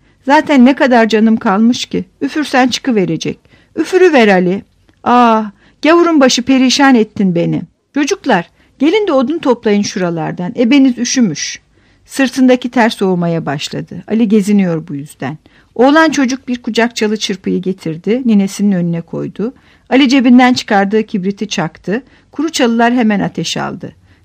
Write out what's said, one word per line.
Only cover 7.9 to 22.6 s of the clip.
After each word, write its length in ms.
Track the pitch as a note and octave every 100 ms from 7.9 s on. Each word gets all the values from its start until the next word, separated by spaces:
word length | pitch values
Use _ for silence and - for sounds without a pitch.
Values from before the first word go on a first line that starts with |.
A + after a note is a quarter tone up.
Çocuklar, 560 | C#4 D4 G4 C#4+ G#3+ - _ _ -
gelin 280 | C#4+ G#4 G4+
de 40 |
odun 280 | C4+ A#3 E4
toplayın 420 | D4 A#3 A3 G#3
şuralardan, 720 | G3+ G#3 F3 E3+ D#3 E3 F3+ -
ebeniz 400 | A3+ C#4+ C4+ A#3+
üşümüş." 600 | B3 - A3 C#3+ - - _ _ _ _ _
Sırtındaki 640 | - B3+ - B3+ B3+ B3
ter 200 | B3+ A3+
soğumaya 560 | - F#3+ F3+ E3+ E3 -
başladı. 580 | C#3+ - - D#3+ E3+ -
Ali 200 | A3+ A3+
geziniyor 600 | G#3+ G3 G#3 F#3 D#3+ D#3+
bu 80 | C#3+
yüzden. 420 | D3+ - C3+ D#3 _ _ _ -
Oğlan 340 | B3+ D4+ D#4+
çocuk 380 | C#4+ B3 C4+ -
bir 140 | B3
kucak 340 | B3 A3+ A#3 -
çalı 220 | G#3+ G#3+
çırpıyı 440 | - F#3+ - F#3
getirdi, 600 | F3+ F#3+ D#3+ D#3+ F#3+ A#3+ B3+
ninesinin 460 | G#3 F#3+ - G3+
önüne 300 | F#3 F3 E3+
koydu. 520 | E3 D3 C#3+ - G#3+ - _ _ -
Ali 200 | C4 C#4
cebinden 440 | C#4 A#3+ B3 B3+
çıkardığı 500 | B3+ - G3+ G3 A3
kibriti 440 | A3 G#3 F#3 G3 G#3
çaktı. 560 | - D#3+ - - A3 - _ _
Kuru 200 | - D#4
çalılar 420 | D#4+